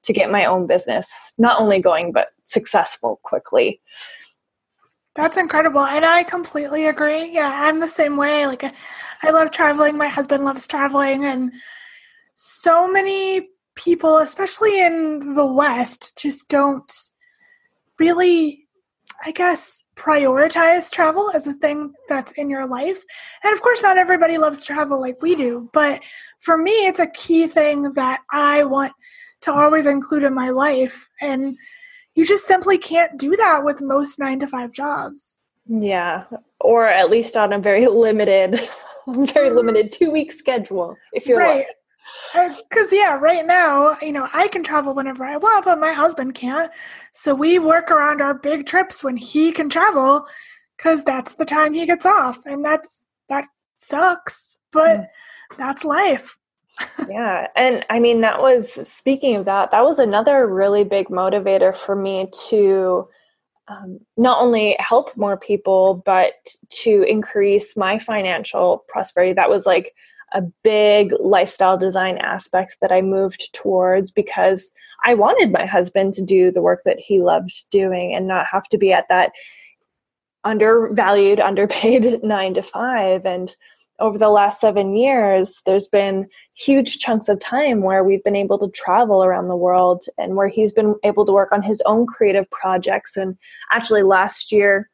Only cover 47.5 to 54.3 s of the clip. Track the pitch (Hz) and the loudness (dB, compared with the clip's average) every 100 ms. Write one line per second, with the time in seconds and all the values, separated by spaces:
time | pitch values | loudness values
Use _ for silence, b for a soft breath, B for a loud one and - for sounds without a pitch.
47.5 | 359 311 330 330 339 294 294 277 277 285 | 2 4 2 4 2 2 0 -2 -2 -4
48.5 | 302 285 349 370 - 269 247 - 294 320 | -4 -2 -2 -2 -6 -8 -8 -4 0 0
49.5 | 330 302 330 403 311 262 285 B B B | 0 -4 0 0 2 2 2 B B B
50.5 | B B - 330 311 285 262 247 - 311 | B B -4 -2 0 -2 -4 -8 -8 -4
51.5 | 302 311 302 330 349 359 403 254 240 294 | 0 0 0 -2 0 2 2 0 -6 -12
52.5 | 277 294 311 311 - _ _ _ 277 285 | -6 -2 -2 -4 -20 _ _ _ -8 -8
53.5 | _ _ _ - 285 359 349 - | _ _ _ -8 0 0 0 -8